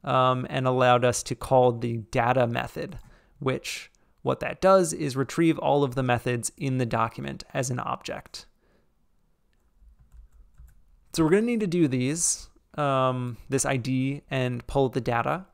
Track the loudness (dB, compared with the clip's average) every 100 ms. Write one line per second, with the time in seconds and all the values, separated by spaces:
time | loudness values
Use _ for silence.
0 | 0 2 2 0 -2 -2 0 4 4 6
1 | 4 0 -6 -8 2 4 4 2 -4 -6
2 | -4 0 2 2 2 0 -6 -8 -10 -12
3 | -18 -20 _ _ -4 -4 -6 -12 -14 _
4 | _ _ -4 -2 -4 0 6 6 4 -2
5 | -4 -4 -4 2 2 2 2 2 2 0
6 | 0 0 0 -2 -4 -6 -4 -2 0 0
7 | -2 -4 -10 -10 -8 -6 -4 -4 -6 -8
8 | -8 -12 -12 -20 -20 _ _ _ _ _
9 | _ _ _ _ _ _ _ _ -20 _
10 | -20 -20 -20 -20 -20 -20 -20 -20 _ _
11 | _ 0 2 4 2 -2 0 0 2 2
12 | -2 -2 -2 -4 -8 _ _ -4 -2 2
13 | 0 0 -6 -10 -4 -2 0 -2 -2 -2
14 | -2 -6 _ -4 -2 -4 -4 0 0 0
15 | -2 -2 -2 -4 -8